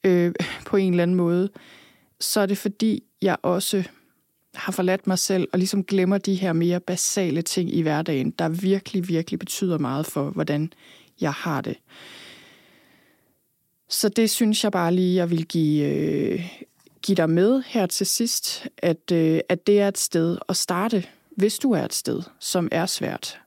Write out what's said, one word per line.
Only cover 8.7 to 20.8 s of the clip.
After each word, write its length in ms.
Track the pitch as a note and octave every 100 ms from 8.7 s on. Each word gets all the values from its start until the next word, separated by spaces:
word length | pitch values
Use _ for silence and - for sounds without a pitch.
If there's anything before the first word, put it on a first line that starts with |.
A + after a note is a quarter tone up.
| G3 - F#3+ F3+
virkelig 300 | E3 E3 F3+
betyder 400 | F#3+ - F#3 D#3+
meget 280 | C3 C#3 D#3
for, 240 | D3+ C#3+
hvordan 420 | - D#3 D3 D#3+ - - - _ _
jeg 120 | D#3
har 280 | C#3 C3+ C3+
det. 160 | - - _ - - - - - - - _ _ _ _ _ _ _ _ _ _ _ _ _
Så 200 | - G#3
det 220 | A3 A3
synes 340 | - A3 G#3+
jeg 80 | G#3+
bare 220 | F#3+ E3+
lige, 200 | F3+ F3+
jeg 160 | F3+ E3+
vil 160 | E3+ E3
give, 400 | E3+ D3+ D3+ C#3+
øh, 600 | D3 D#3 - - - F3 - - _ _ _
give 140 | - F#3
dig 140 | D#3+
med 320 | E3 G3 C4 B3+
her 200 | A#3 F#3
til 200 | - G3
sidst, 640 | - A#3 - - - - -
at, 340 | F3+ E3 -
øh, 280 | E3+ D#3+ D#3+ -
at 180 | F3 -
det 140 | G3+
er 80 | G3+
et 100 | G3
sted 400 | - E3+ E3 F3 -
at 80 | F3+
starte, 480 | - F3